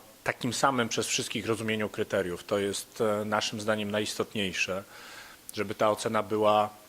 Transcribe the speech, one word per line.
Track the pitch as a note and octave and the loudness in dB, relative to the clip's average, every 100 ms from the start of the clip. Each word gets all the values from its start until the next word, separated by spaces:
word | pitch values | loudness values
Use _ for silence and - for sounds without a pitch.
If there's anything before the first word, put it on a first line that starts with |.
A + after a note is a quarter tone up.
| - - | -6 -6
takim | - - C3 | -4 -2 -2
samym | A2 C#3+ B2+ A2+ | 2 2 4 0
przez | - G#2+ | 0 -2
wszystkich | - - A#2 G2+ | -2 -2 -4 -2
rozumieniu | A2 A2 A2 G#2 | -2 0 0 -2
kryteriów. | - G#2 G#2 F2+ F2 | -2 0 0 0 -4
To | - G#2 | -2 0
jest, | G2+ G2 - - | 0 -2 -8 -2
e, | A2 G#2 | 0 2
naszym | G#2+ G#2+ - A2+ | 0 0 0 -4
zdaniem | G#2 G#2+ G#2 | -2 -2 0
najistotniejsze, | G#2+ G#2+ - G#2+ A2 F#2+ E2+ - F#2 G#2 - - - - - - | -2 -2 -2 -4 -2 -2 -2 -2 -2 -6 -18 -18 -16 -18 -18 -12
żeby | - G2+ | -6 -6
ta | G#2+ A2 | 2 2
ocena | G#2 A#2 A2 | 2 0 0
była, | G2 G#2+ G#2 G#2+ G#2 - | 0 4 6 6 4 -4